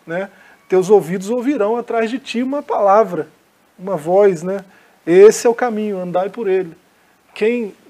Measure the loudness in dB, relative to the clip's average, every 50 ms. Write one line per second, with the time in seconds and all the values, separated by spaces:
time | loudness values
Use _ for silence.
0 | _ -10 -8 -8 -8 -10 -12 _ _ _ _ _ _ _ 0 0 2 4 4 2
1 | 4 2 -6 -6 -6 -6 -6 -4 -2 -4 -2 -2 -2 -2 -2 -4 -6 -4 -4 -4
2 | -2 -2 -4 -8 -10 -8 -6 -6 -4 -4 -6 -8 -6 -6 -4 -2 2 4 4 4
3 | 4 2 -2 -8 -8 -10 _ _ _ _ _ _ _ _ _ _ -10 -8 -8 -6
4 | -4 0 2 4 4 4 2 0 -6 -8 -8 -8 -10 -14 _ _ _ _ _ _
5 | _ 2 6 8 8 8 8 6 0 -2 0 0 -2 -4 -2 -4 -6 -6 -6 -6
6 | -8 -4 -4 -4 -4 -4 -6 -8 -4 -2 -2 -2 -2 -4 -10 _ _ _ _ _
7 | _ _ _ _ _ _ _ -4 -2 -2 0 -2 -4 -6 -10 _ _ _